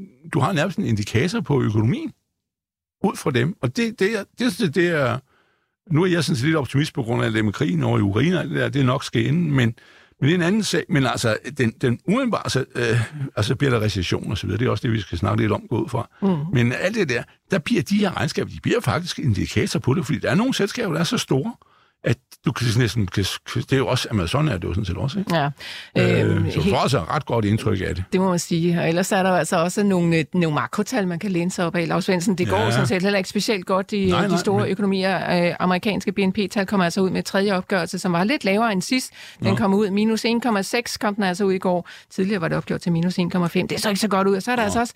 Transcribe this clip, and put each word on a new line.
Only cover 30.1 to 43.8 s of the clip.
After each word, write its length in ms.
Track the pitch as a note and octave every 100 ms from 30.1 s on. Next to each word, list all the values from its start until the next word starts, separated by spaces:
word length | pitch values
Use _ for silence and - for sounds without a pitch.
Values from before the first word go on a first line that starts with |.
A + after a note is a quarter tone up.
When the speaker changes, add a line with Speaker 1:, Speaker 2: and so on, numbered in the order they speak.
| E3
Speaker 2:
øh, 60 | D3+
nogle 200 | F#3 E3
makrotal, 540 | D3 A2+ - G3+ B3+ F#3
man 100 | E3
kan 120 | G#3
læne 200 | E3+ F3
sig 140 | F#3+ E3+
op 80 |
af, 140 | F3 D#3+
Lars 160 | E3+
Svendsen. 340 | F#3 F3+ F#3+ F3
Det 100 | A#2
går 100 | F#2+
Speaker 1:
Ja. 120 | A2
Speaker 2:
sådan 160 | B2 C3
set 160 | F#3
heller 160 | G3 G3+
ikke 100 | F#3+
specielt 360 | G#3 G#3 G3+ F3
godt 260 | F#3+ G3
i, 140 | G#3 F#3+
Speaker 1:
Nej, 80 | G#2
Speaker 2:
øh, 60 |
de 40 | G3
Speaker 1:
nej, 80 | E3+
Speaker 2:
store 240 | - G3
Speaker 1:
men 80 | G3+
Speaker 2:
økonomier. 760 | F#3+ G3 F#3+ F#3 E3+ - F3 F3
Øh, 60 | -
amerikanske 540 | F3+ F3+ A3 F#3 G#3
B 60 | F#3+
N 140 | F#3+
P-tal 340 | G3+ F#3+ G#3 F#3+
kommer 180 | G3+
altså 160 | E3+ G3+
ud 100 | F#3+
med 120 | F3
tredje 300 | - G3 G3+
opgørelse, 460 | F#3 - F#3+ E3+ F#3
som 140 | F#3
var 120 | E3+
lidt 200 | G3+ D4
lavere 280 | G3 G3+ A#3
end 100 | F#3+
sidst. 300 | - B3+ - - - -
Den 100 | -
Speaker 1:
Nå. 80 | A#2+
Speaker 2:
kom 180 | G3+
ud, 160 | G3 G#3
minus 340 | G3 A3 A3
en 160 | A#3 A#3
komma 220 | B3 G3+
seks 340 | F#3+ A#3+ - -
kom 180 | G#3+
den 100 | G3+
altså 200 | F#3+ F3+
ud 80 | G3
i 60 | F#3
går. 300 | F#3 F3 - - -
Tidligere 300 | - F#3+ G3+
var 80 | D#3+
det 80 | D#3
opgjort 220 | - E3
til 120 | F3+
minus 260 | E3 F3+ F3+
en 120 | F3
komma 160 | F3+ E3+
fem. 220 | F3+ -
Det 120 | -